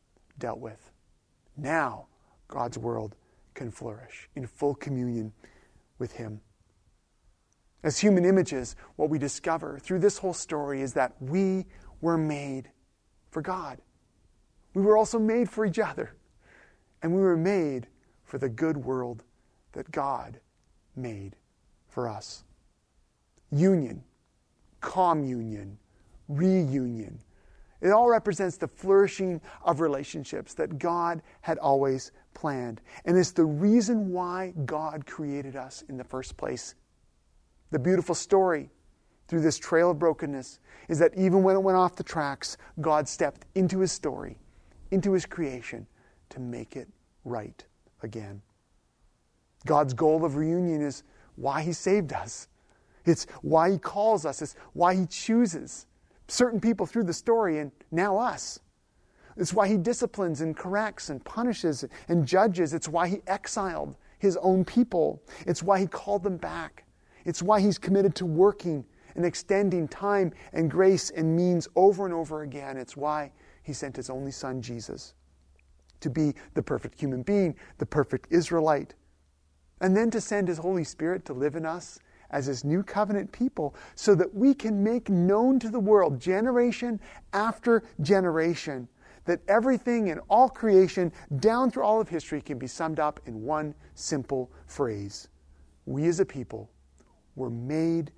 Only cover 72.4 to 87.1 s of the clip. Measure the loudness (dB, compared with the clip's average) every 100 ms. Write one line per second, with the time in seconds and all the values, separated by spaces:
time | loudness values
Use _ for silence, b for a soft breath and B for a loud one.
72.4 | -10 -10 -10 -10 -12 -6 -4 -4 -6 b
73.4 | b b -12 -10 -10 -10 -10 -10 -10 -10
74.4 | -8 -8 -8 -10 -12 -14 -16 _ _ _
75.4 | _ _ _ _ _ _ -6 0 0 -2
76.4 | B -6 -4 -4 -6 -8 -6 -4 0 2
77.4 | 2 -2 B -10 -2 0 0 -2 0 0
78.4 | 2 2 2 0 -2 -14 _ _ _ _
79.4 | _ _ _ -2 2 4 2 -2 -2 -2
80.4 | -2 -2 -2 -2 -4 -4 -4 -4 -6 -4
81.4 | -4 -2 -6 -8 -12 -20 b b b -4
82.4 | -4 -4 -2 -2 0 -2 0 -2 -4 -4
83.4 | -4 -2 -6 B B 0 4 4 4 4
84.4 | 4 4 2 2 2 0 2 2 4 4
85.4 | 4 4 0 0 6 6 6 2 0 0
86.4 | 2 4 2 0 -4 -6 B